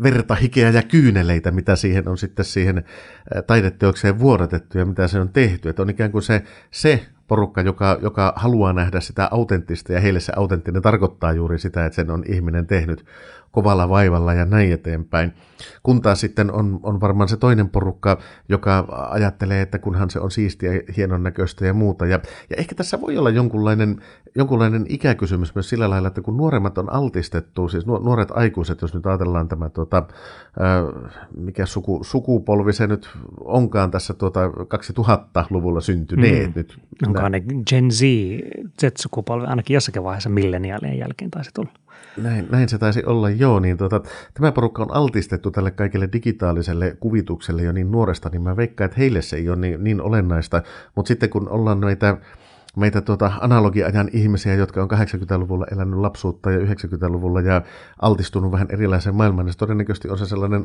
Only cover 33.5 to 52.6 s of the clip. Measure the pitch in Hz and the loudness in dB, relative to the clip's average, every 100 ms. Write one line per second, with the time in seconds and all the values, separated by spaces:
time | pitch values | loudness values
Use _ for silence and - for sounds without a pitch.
33.5 | 120 120 104 92 90 - 95 95 92 92 | 2 2 2 0 -2 -6 -4 -2 0 -2
34.5 | - 92 110 - 107 107 104 - 87 80 | -4 -8 -8 -6 -2 2 2 2 -4 -2
35.5 | 95 85 85 82 87 78 - 120 85 69 | 0 0 -2 0 -2 0 4 4 4 0
36.5 | 82 82 - - - 113 98 98 95 95 | -4 -8 -10 -16 -6 -2 0 0 -2 -4
37.5 | 135 107 131 127 110 135 120 92 110 - | -6 0 4 4 4 2 2 0 -6 -10
38.5 | - 202 - 139 - - - 104 120 123 | -12 -14 -2 -2 -2 -8 -8 -6 -4 -4
39.5 | 127 - 139 - 92 92 92 107 101 98 | -4 0 0 0 -4 -6 -6 -2 0 0
40.5 | 90 95 101 143 135 123 131 185 165 143 | 0 -4 -6 -6 -6 -6 -8 -10 -10 -12
41.5 | - - _ _ - - - 113 113 82 | -10 -10 _ _ -20 -20 -8 -4 -4 0
42.5 | 123 123 113 107 104 - 117 104 104 135 | 2 2 2 0 0 0 0 2 2 4
43.5 | 104 92 90 95 107 - - - - 147 | 4 2 0 0 -2 -4 -18 -16 0 0
44.5 | 135 117 - 113 143 143 113 92 85 101 | 2 0 -2 -4 0 0 0 -2 -4 -4
45.5 | 90 95 92 101 98 95 117 117 104 90 | -2 -2 -2 -2 -2 -2 -2 -2 -2 0
46.5 | 85 85 85 90 - 113 110 87 87 - | -2 -2 -2 -2 -2 -2 -2 -2 -6 -4
47.5 | 82 87 92 92 113 104 85 - 87 87 | -2 -2 -2 0 0 0 -2 -4 -4 -4
48.5 | 92 117 - 98 120 135 101 - 76 82 | -2 -4 -2 -4 0 2 2 -2 -4 -4
49.5 | 87 90 82 107 104 87 113 90 85 80 | -2 -2 -2 -2 -2 0 0 2 0 0
50.5 | 85 - - - - - 120 110 104 98 | -2 -4 -12 -10 -4 -2 0 0 0 -2
51.5 | 110 107 101 101 98 104 95 - - - | -2 0 2 0 2 2 0 -6 -20 -20
52.5 | - | -20